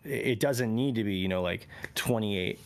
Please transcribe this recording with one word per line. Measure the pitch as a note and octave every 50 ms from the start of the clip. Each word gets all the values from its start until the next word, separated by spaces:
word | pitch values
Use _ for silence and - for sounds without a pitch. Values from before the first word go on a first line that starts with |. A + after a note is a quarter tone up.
| -
it, | - C#3 A2+ A2
it | C3 B2 -
doesn't | D3 C#3+ C3+ A#2+ B2+ A2 A2
need | A#2 C3 C#3 B2
to | A2+ G#2+
be, | G2+ G2
you | F#2 F#2
know, | F#2+ F#2 F2+
like, | F2+ F2 F2 - - - - - - - -
twenty-eight. | - - B2 B2 A2+ G#2+ G#2 G2+ F#2 F#2 G2+ - - -